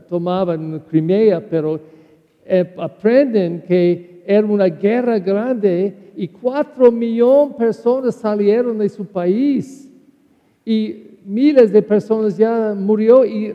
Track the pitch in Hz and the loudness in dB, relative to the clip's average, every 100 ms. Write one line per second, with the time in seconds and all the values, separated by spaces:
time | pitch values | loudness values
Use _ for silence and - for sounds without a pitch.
0 | - 175 175 185 185 160 160 156 - 160 | -8 -6 -4 -2 -2 -4 -6 -12 -2 -2
1 | 160 196 220 170 214 165 156 156 - - | 2 2 2 2 -2 -4 -4 -6 -10 -20
2 | _ _ _ _ - 185 175 - 165 - | _ _ _ _ -2 -2 -2 -6 -12 -4
3 | 220 254 285 220 175 170 - 180 175 175 | 0 2 2 0 -2 -4 -2 0 2 0
4 | - - - 208 214 208 190 156 202 240 | -6 -14 -2 0 2 0 0 0 -2 0
5 | 240 220 180 202 240 247 196 175 196 - | 0 -2 -2 -4 -2 -2 -2 0 -4 -6
6 | - - 190 - 247 277 294 254 247 233 | -20 -12 -12 -6 -6 -4 -6 2 2 2
7 | 233 226 240 277 294 - 233 - 233 254 | -2 0 4 4 2 0 -4 -2 -2 -2
8 | 254 - 214 208 202 226 247 220 208 208 | -2 -4 -4 -2 0 0 0 -2 -4 -6
9 | 190 185 175 208 285 254 - - - - | -10 -4 -2 0 0 -2 -4 -14 -20 -20
10 | _ _ _ _ _ _ - 220 214 - | _ _ _ _ _ _ -4 -4 -4 -10
11 | - - 196 208 294 277 220 208 208 208 | -18 -20 -10 -2 2 4 4 4 2 0
12 | 208 220 214 175 220 233 214 202 196 214 | 0 -2 -2 0 0 0 -2 -2 -2 0
13 | 220 254 226 214 214 | 4 6 4 -2 -8